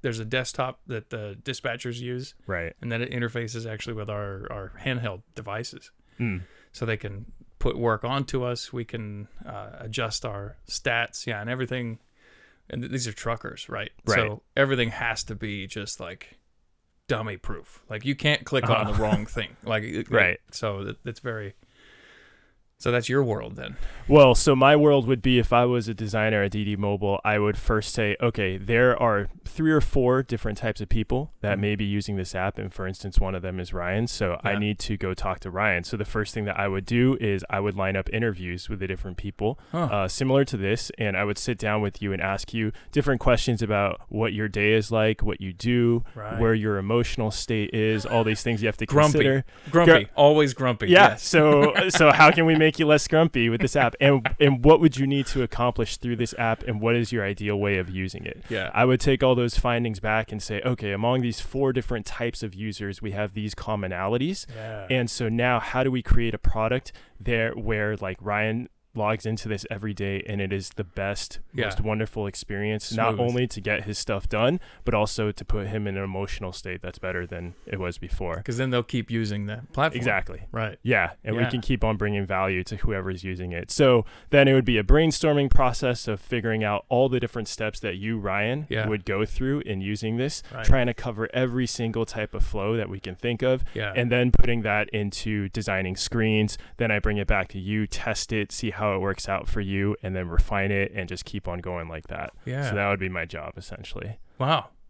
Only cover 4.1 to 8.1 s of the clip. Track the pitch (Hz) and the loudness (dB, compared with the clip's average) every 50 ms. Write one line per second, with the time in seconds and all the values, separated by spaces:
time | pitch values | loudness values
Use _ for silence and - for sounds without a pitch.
4.1 | 104 104 104 101 98 95 92 - - 104 95 92 - - - 135 127 123 120 110 | -8 -8 -8 -8 -10 -10 -12 -12 -12 -12 -12 -14 -16 -10 -6 -6 -4 -4 -6 -6
5.1 | 92 92 - _ _ - 110 98 101 110 120 - - - - - _ _ _ _ | -8 -10 -16 _ _ -14 -12 -8 -8 -8 -8 -10 -12 -18 -20 -20 _ _ _ _
6.1 | _ - 123 113 95 90 90 - - - _ _ _ - 117 113 110 104 - 104 | _ -4 -4 -4 -4 -6 -8 -12 -20 -20 _ _ _ -8 -4 -4 -4 -6 -6 -12
7.1 | 98 98 113 - - - - - - - - 131 - - 117 117 110 107 - 117 | -12 -12 -14 -16 -18 -20 -20 -20 -8 -2 -2 -2 -2 0 0 0 0 0 -2 -4